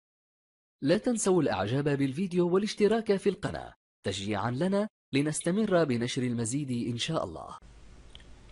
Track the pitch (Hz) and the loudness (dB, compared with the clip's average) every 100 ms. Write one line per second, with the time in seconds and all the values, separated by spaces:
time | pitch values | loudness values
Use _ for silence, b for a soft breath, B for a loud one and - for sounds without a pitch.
0 | _ _ _ _ _ _ _ - 135 196 | _ _ _ _ _ _ _ -4 2 2
1 | 254 226 196 185 131 98 104 135 147 139 | 2 0 2 4 4 0 0 0 2 2
2 | 139 135 190 175 175 185 208 - 202 226 | 0 -2 -2 2 2 2 0 2 2 2
3 | 220 196 208 190 120 76 58 - _ _ | 2 2 2 0 -4 -6 -10 -16 _ _
4 | 104 95 98 101 110 127 185 196 214 _ | -6 -4 -2 -2 -2 0 0 0 -2 _
5 | - 135 151 156 165 196 208 175 151 117 | -4 0 0 0 0 0 2 4 4 2
6 | 120 135 123 120 113 139 135 120 117 117 | 0 -2 -2 -2 -2 -2 -2 -4 -2 -4
7 | - 160 90 78 50 - - - - - | -2 -2 -4 -8 -14 -16 -18 -20 -20 -20
8 | - - - - - | -20 -20 -20 -20 -20